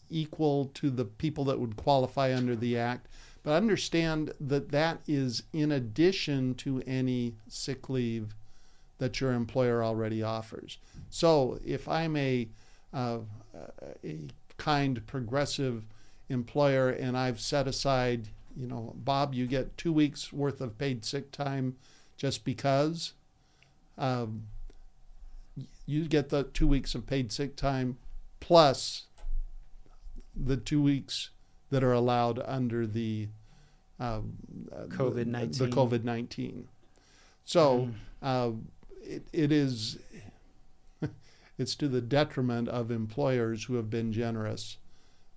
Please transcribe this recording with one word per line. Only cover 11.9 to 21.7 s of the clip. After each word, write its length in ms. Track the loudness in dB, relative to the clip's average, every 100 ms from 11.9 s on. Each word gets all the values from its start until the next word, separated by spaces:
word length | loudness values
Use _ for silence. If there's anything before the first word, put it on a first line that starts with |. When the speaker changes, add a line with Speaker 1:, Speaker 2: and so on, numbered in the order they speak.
| 0 0 0
Speaker 1:
a, 320 | 2 2 -2 -8 -20 -20 -10
uh, 240 | -4 -2 -4 -8 -12 -16 -16 -16 -14 -14 -12
a 160 | -10 -8 -10 -14 -18 -6
kind, 500 | 0 2 2 0 -4
progressive 800 | -6 -2 0 0 0 -2 -2 -8 -16 -20 -20 -4
employer 580 | -4 -2 2 4 6 4
and 300 | 2 0 0
I've 200 | 0 -2
set 300 | -2 0 0
aside, 600 | 0 2 2 2 0 -4 -12 -14 -10
you 100 | -8
know, 280 | -6 -8 -6
"Bob, 380 | 0 2 2
you 120 | 0 0
get 300 | 0 -2 -4
two 160 | 0
weeks 400 | 4 4 2 -8
worth 280 | -2 -2 -2
of 160 | -6 -4
paid 260 | -4 -2
sick 280 | -4 -6 -8
time 440 | -6 -4 -2 -2